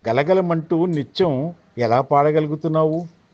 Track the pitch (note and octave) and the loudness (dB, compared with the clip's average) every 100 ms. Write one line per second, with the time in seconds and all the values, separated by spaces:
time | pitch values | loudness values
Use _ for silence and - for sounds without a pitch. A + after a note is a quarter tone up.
0 | A#2 A#2 D3+ F#3 F3+ E3 D#3 E3+ F#3 D#3 | -2 -2 2 2 2 -2 -2 -2 0 -2
1 | B2 - F#3 C3 D#3 E3+ _ - A#2+ A#2+ | -6 -2 0 0 -6 -10 _ -4 0 0
2 | C3+ C#3+ D3 D#3 D#3 D3+ D#3+ D#3 D#3+ D#3+ | 2 2 4 2 -2 -4 -2 0 0 -2
3 | E3+ _ _ | -8 _ _